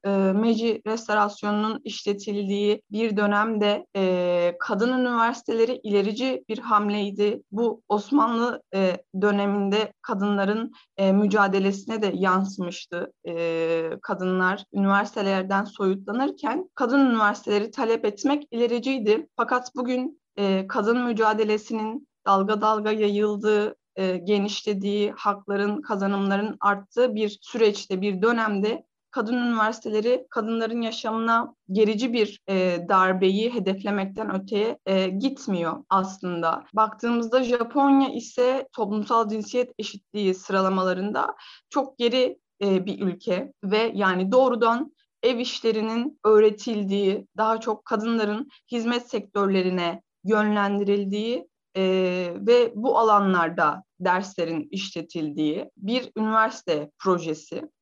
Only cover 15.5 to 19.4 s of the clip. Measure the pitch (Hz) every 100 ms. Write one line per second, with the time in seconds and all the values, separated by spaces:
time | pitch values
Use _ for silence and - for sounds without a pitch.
15.5 | 196 214 - 196 196 196 220 285 - 269
16.5 | 277 370 - 240 277 269 226 208 208 -
17.5 | 208 220 254 233 226 208 208 277 294 294
18.5 | 233 233 240 233 269 208 220 - -